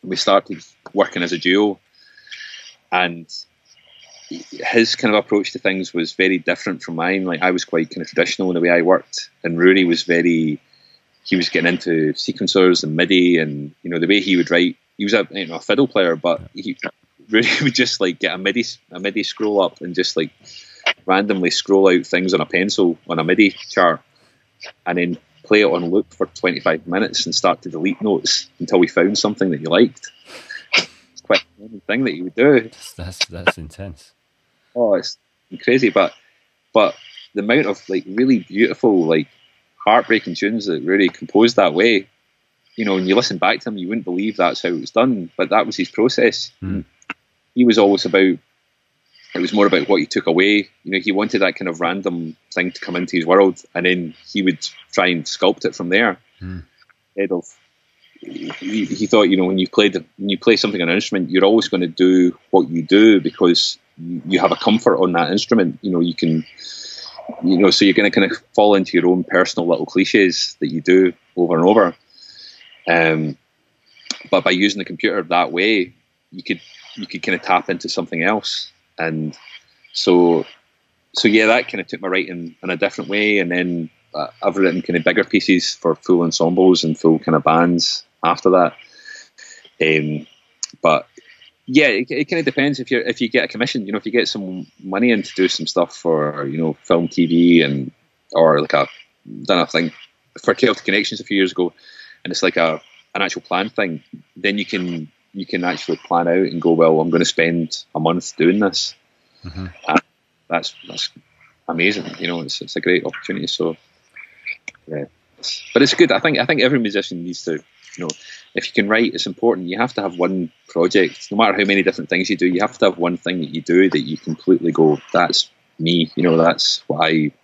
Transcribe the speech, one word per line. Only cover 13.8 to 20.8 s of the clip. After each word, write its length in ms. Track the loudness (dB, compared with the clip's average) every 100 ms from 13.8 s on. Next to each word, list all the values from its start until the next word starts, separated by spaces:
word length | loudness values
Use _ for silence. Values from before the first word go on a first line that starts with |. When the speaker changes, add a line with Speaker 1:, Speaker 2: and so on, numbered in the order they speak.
Speaker 1:
you 60 | -8
know, 100 | -4
the 80 | 0
way 140 | 0
he 160 | 2 0
would 140 | 2
write, 260 | 2 0 -2 _ -8
he 60 |
was 100 | -2
a, 140 | -2 -2
you 160 | -8 -10
know, 80 | -10
a 40 |
fiddle 280 | -2 0 2
player, 280 | 2 0 0
but 260 | -2 -4 -6
Speaker 2:
Yeah. 100 | -14
Speaker 1:
he, 140 | -12 -10 -12 _ _ _ _
Rory 160 | 0 2
<laughs> 80 | 0
would 100 | 0
just, 280 | 0 -2 -2
like, 180 | -4 -2
get 160 | -6 -4
a 20 |
midi, 280 | -4 -4 -6 -10 _
a 80 | -8
midi 240 | -6 -6
scroll 380 | -8 -4 -2 0
up 200 | 0 -4
and 140 | -8 -4
just, 220 | -2 -2
like, 140 | -6 _ -20 -20 -20 -8